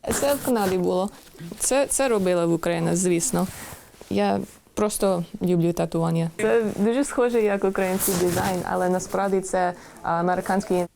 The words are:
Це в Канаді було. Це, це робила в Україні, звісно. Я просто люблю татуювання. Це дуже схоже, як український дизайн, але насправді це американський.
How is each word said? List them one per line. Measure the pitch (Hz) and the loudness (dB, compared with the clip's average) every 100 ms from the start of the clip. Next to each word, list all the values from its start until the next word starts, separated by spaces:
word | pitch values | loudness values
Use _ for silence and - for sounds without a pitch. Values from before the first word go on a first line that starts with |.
| - | -4
Це | 226 277 | -2 0
в | 285 | 0
Канаді | - 240 196 185 | 2 2 2 2
було. | 180 180 196 - - - 170 214 | 2 0 -2 -6 -20 -18 -14 -6
Це, | - 262 277 | 0 2 2
це | - 269 | 0 2
робила | 220 185 175 170 | 2 2 2 2
в | |
Україні, | 165 170 170 165 | 2 0 0 0
звісно. | 170 180 170 170 175 185 - - - - - - | 0 2 0 0 0 -2 -6 -16 -18 -20 -20 -6
Я | 196 202 196 190 - _ | -2 0 0 -4 -12 _
просто | - 208 - 196 180 170 - | -2 -2 0 0 0 -2 -4
люблю | 180 175 170 | 0 2 2
татуювання. | 170 165 165 165 165 165 - | 0 -2 -2 0 0 -2 -2
Це | 214 226 214 - | 0 2 0 0
дуже | 202 240 | 0 2
схоже, | 285 - 247 233 | -2 0 2 2
як | 208 196 | 2 2
український | 196 190 190 190 - 180 | 0 0 -2 0 -2 0
дизайн, | 180 175 196 185 - | 0 0 0 -2 -2
але | 185 180 | 0 0
насправді | 185 185 190 196 190 | 0 -2 -2 0 0
це | 190 185 180 175 - - | 0 0 0 -2 -14 -10
американський. | - 170 175 180 185 190 - 180 175 | -2 0 2 0 0 -2 2 0 -2